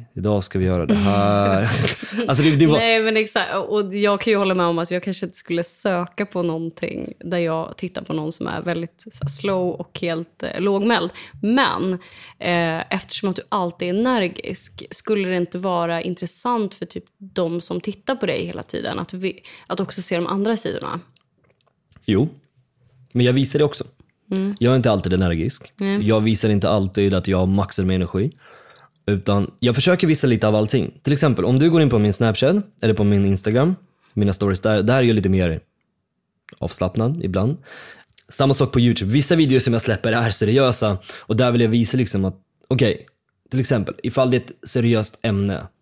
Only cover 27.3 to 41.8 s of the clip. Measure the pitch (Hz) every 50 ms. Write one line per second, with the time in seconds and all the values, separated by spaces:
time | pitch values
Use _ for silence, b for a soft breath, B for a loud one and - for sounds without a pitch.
27.3 | 95 90 92 92 98 101 95 - - - 92 92 92 92 90 87 - 92 107 156
28.3 | - B B B B B B B B B B B B _ - - 104 92 - -
29.3 | 101 101 98 - - - 120 120 117 135 - 180 180 180 190 156 160 - - 131
30.3 | 117 101 - 107 107 107 107 107 - 123 87 - - - - 135 147 139 170 143
31.3 | 113 - 87 107 127 131 151 170 165 165 156 135 120 107 104 104 95 - 117 113
32.3 | 107 - 127 139 185 208 202 - _ - - 110 104 107 104 101 104 98 101 98
33.3 | 98 92 - 107 110 123 143 175 190 - _ _ _ b b b b 104 104 101
34.3 | 92 - 104 98 95 - - 110 107 101 98 110 127 131 123 120 110 104 92 95
35.3 | 95 95 90 85 80 78 - _ _ _ _ _ _ _ _ _ _ _ _ _
36.3 | _ _ _ - - - - 87 - - 92 92 - 110 110 123 151 170 - 92
37.3 | 90 95 101 123 160 - B B B B B B B B B B - - _ -
38.3 | - - 139 139 135 - 139 - - 131 117 120 113 - 98 95 117 147 139 -
39.3 | 180 165 156 135 135 127 - 127 117 113 - - 107 - - 113 110 120 117 113
40.3 | 104 - 110 104 117 135 135 127 113 - 113 107 98 98 B B B B B B
41.3 | 110 110 127 123 120 120 117 110 110 120